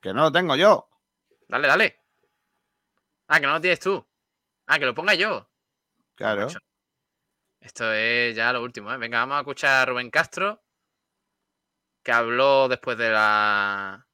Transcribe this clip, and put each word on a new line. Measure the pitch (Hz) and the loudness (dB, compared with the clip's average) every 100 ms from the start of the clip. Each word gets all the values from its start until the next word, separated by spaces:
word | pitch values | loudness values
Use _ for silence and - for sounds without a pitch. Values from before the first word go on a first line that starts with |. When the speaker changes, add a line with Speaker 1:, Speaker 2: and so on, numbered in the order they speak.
Speaker 1:
Que | 95 | -6
no | 98 | 0
lo | 156 | 2
tengo | 151 180 139 | 2 0 2
yo. | 196 202 - _ _ _ _ _ _ | 4 4 0 _ _ _ _ _ _
Speaker 2:
Dale, | 127 143 | -2 2
dale. | 156 214 _ _ _ _ _ _ _ _ _ _ _ _ _ _ | 2 2 _ _ _ _ _ _ _ _ _ _ _ _ _ _
Ah, | 156 | 0
que | 139 | 2
no | |
lo | 156 | 0
tienes | 175 170 | 0 0
tú. | 185 190 - _ _ _ _ _ - | -2 -4 -8 _ _ _ _ _ -2
Ah, | 151 | 0
que | 139 | 0
lo | |
ponga | 123 180 190 | -2 0 0
yo. | 208 147 - _ _ _ _ _ _ _ | 0 -4 -10 _ _ _ _ _ _ _
Speaker 1:
Claro. | 104 104 110 | -4 -2 -4
Speaker 2:
Macho. | 170 _ _ _ _ _ _ _ _ _ _ | -8 _ _ _ _ _ _ _ _ _ _
Esto | 127 - 113 | -20 -8 -4
es | 110 113 120 120 110 | -2 0 0 -2 -2
ya | 117 | -2
lo | 123 | -2
último, | 120 120 104 | -6 -12 -12
¿eh? | 127 | -10
Venga, | 117 117 | -4 -4
vamos | 127 143 | -2 -4
a | |
escuchar | 139 135 143 135 | -6 -4 0 2
a | 131 | 2
Rubén | 123 123 | -2 -4
Castro, | 151 165 - 196 214 _ _ _ _ _ _ _ _ _ _ _ _ _ _ | -2 -2 -2 -4 -6 _ _ _ _ _ _ _ _ _ _ _ _ _ _
que | - | -2
habló | 117 117 120 135 139 131 | 0 0 2 4 4 2
después | 123 - 113 | -2 -4 -4
de | 113 | 0
la | 110 107 104 104 104 101 98 98 98 _ | 2 2 2 2 0 -2 -4 -8 -14 _